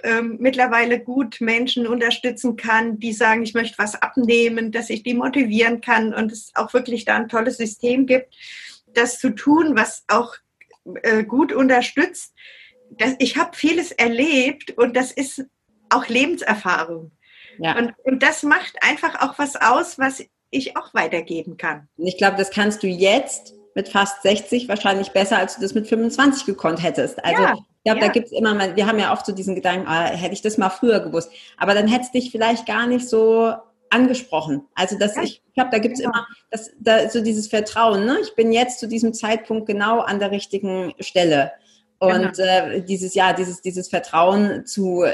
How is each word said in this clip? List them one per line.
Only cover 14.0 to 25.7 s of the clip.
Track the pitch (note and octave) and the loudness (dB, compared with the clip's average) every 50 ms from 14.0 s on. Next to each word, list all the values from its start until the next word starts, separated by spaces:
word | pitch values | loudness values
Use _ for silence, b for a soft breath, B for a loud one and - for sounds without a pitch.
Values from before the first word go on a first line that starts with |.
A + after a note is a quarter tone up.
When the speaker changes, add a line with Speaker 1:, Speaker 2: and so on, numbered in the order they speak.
| A#3 A#3 A#3 A#3 C#4 E4 D4 C4 B3 C4+ D#4 - - - - | 0 0 2 0 0 2 2 2 2 0 -2 -6 -12 -12 0
Speaker 1:
und | - A#3+ B3+ - | 0 0 2 2
das | B3 C4 C4 | -2 -2 -2
ist | - C4+ C#4 C4+ - - C4+ - _ _ _ _ _ _ _ _ | -4 -6 -6 -6 -8 -12 -14 -14 _ _ _ _ _ _ _ _
auch | - C4 - - | 0 0 0 0
Lebenserfahrung. | A3+ B3 C#4 D#4+ F4 - - - G#3+ G#3+ - F#3 F3 - E3 E3 E3+ E3 D#3+ D#3 _ _ B B B B B B B B | 2 2 2 2 0 -2 -2 -2 -2 0 0 -2 -2 -2 -2 -6 -8 -12 -12 -16 _ _ B B B B B B B B
Speaker 2:
Ja. | D#3+ D#3+ - A#3 | -2 -2 0 0
Speaker 1:
Und, | A#3+ A#3 - _ | -2 -2 -6 _
und | _ C4 C4 C4 | _ -2 0 2
das | C#4 D4+ D#4 - | 2 2 2 0
macht | - D4 D4+ F#4 F#4 - - - | 2 2 2 2 2 -6 -6 0
einfach | - A3+ D4 - - D#4+ - - | 0 0 0 0 -4 -4 -2 -2
auch | C4+ C4+ - - | -2 -2 -2 -4
was | C#4+ C#4 - | -6 -4 -2
aus, | - D#3 A3+ B3 D#4 F4 - - - | 0 2 4 4 4 0 -2 -2 -2
was | C4+ C4+ C4+ - - - _ _ _ _ | -2 -2 -2 -6 -16 -18 _ _ _ _
ich | - C4+ - - - | -6 -6 -6 -4 -8
auch | D#4+ - - | -8 -10 -4
weitergeben | - A3+ E3+ D#3+ - E3+ E3 - F3 E3+ - F3 D#3 | -2 -2 -2 0 -2 -4 -4 -4 -8 -8 -8 -10 -12
kann. | - - E3 D3+ D3+ D3 _ _ | -8 -6 -6 -6 -8 -12 _ _
Speaker 2:
Und | - E3 | -4 -4
ich | F#3 F3+ - | -4 0 2
glaube, | G3+ G3 G3 | 2 2 2
das | G3 G3 G3 | 0 -4 -2
kannst | - G#3 G#3 G#3+ G#3 - | 0 0 0 0 0 -2
du | - F#3+ | -4 -4
jetzt | F3+ E3+ F#3+ F#3+ G#3 C#4 C4+ - - - - - - - - _ _ | 0 2 4 4 4 2 0 -4 -10 -12 -14 -20 -20 -20 -20 _ _
mit | F#3+ G3 - | -8 -6 0
fast | - G3+ G3+ G3 - - | 0 2 2 2 -2 0
sechzig | - G3 G#3 G#3 - - - B3 B3 - | 2 2 2 2 0 -2 -2 -2 -2 -2
wahrscheinlich | G3+ G#3 - G3+ G3 G3 G3+ - | -6 -2 0 0 0 0 -2 -2
besser, | - F#3+ G3+ G3+ A#3 G3 | 0 0 2 2 2 0
als | F#3 - - | 0 -2 -4
du | - | -6
das | G3 F#3+ | -6 -2